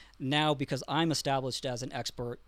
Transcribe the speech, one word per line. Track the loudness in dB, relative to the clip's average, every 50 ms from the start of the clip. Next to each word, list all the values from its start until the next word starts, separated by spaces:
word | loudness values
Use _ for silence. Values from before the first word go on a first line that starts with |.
| -20 -20 -12 -6
now | -2 2 2 4 4 4 4
because | 2 0 -2 -2 -2 -2 0
I'm | 0 2 4 4 2
established | 2 2 2 2 2 0 0 -2 -2 -2
as | -2 -2 -4 -4
an | -4 -4
expert, | -4 -6 -6 -6 -6 -6 -6 -6 -8 -12